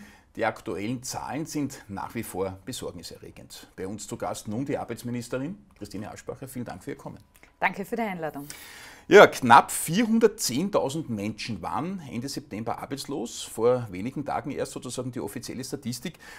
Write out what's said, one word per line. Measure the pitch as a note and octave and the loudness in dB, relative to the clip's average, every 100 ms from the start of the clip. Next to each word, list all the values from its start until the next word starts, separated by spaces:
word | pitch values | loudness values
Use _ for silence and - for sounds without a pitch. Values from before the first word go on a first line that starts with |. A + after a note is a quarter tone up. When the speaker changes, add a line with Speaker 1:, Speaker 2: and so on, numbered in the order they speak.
| - - - - | -12 -20 -14 -2
Speaker 1:
die | A2 | -2
aktuellen | A2+ - F2+ G#2 B2+ | -2 -4 -4 -4 -4
Zahlen | C3 - - B2+ D#3+ | -6 -8 -6 -6 -4
sind | D#3 C#3 - - | -2 -4 -6 -10
nach | G2 - | -8 -6
wie | A#2+ | -6
vor | G#2+ F2+ F#2+ F#2 | -6 -2 -4 -4
besorgniserregend. | - B2 - F2 E2 E2 E2 - - - - - | -10 -8 -8 -10 -12 -14 -16 -18 -18 -18 -18 -10
Bei | F#2 | -8
uns | G#2 - | -8 -8
zu | A#2 | -6
Gast | F2+ F#2 - | -4 -6 -4
nun | G#2 C#3 | -4 -2
die | B2 | -2
Arbeitsministerin | - A#2 B2 A#2+ A#2+ B2+ C#3+ G3+ - - | -4 -6 -6 -6 -4 -4 -4 -8 -14 -16
Christine | G2+ F#2+ G#2+ | -12 -10 -10
Aschbacher. | G#2 - B2 C3 | -10 -10 -10 -10
Vielen | - B2 | -8 -8
Dank | C3+ | -10
für | - | -10
Ihr | C#3 | -10
Kommen. | - - - - - - | -12 -14 -18 -20 -20 -2
Speaker 2:
Danke | F3 F#3+ G3 | -2 -2 -6
für | A#3 | -4
die | |
Einladung. | A3+ F#3 D#3+ C#3+ C#3+ - - - - - - | -4 -4 -6 -6 -10 -14 -16 -18 -18 -10 10
Speaker 1:
Ja, | G3 F3 | 12 12
knapp | - B2 B2 - | 10 10 10 10
vierhundertzehntausend | - - E3+ A3+ A3+ A3+ - - B2 G3 F3 C3+ D#3+ C3 | 2 0 2 4 6 6 4 -2 0 2 2 0 -2 -4
Menschen | A2 G#2 A2 - G2+ | -2 -4 -4 -6 -6
waren | E2+ F2+ D#3+ G3 D3 | -4 -4 -4 -6 -8
Ende | A#2 C3+ | -6 -6
September | - - G2+ A2+ - | -8 -8 -6 -6 -6
arbeitslos. | - C#3 - D3 A#3 - | -6 -8 -6 -6 -6 -8
Vor | - - A#2 B2 A#2 | -10 2 4 4 0
wenigen | F2+ A2 C#3+ | -6 -6 -4
Tagen | C#3 C#3 D3+ | -2 -2 -2
erst | G2 - | -4 -4
sozusagen | - C3 B2 B2 | -6 -8 -6 -6
die | A#2+ | -4
offizielle | E2 B2 - - | -6 -6 -8 -8
Statistik. | B2+ C#3+ - B2+ F#3 - - | -8 -6 -6 -6 -8 -12 -16